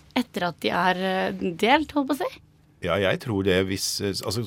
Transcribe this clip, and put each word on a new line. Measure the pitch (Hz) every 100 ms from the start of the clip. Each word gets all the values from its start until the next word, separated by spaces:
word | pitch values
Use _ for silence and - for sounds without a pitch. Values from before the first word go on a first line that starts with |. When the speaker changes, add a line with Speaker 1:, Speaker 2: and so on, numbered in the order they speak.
| - 247
Speaker 1:
etter | 233 202 175
at | 165
de | 208
er, | 175 185 185
eh, | 190 185 190
delt, | 190 190 165 214 294 294
holdt | 294 269
på | 285
å |
si? | 508 - _ _ _ _
Speaker 2:
Ja, | 90 92
jeg | 95 175
tror | 123 98
det | 98 92 95
hvis, | 95 - -
eh, | 101 95 -
altså, | 104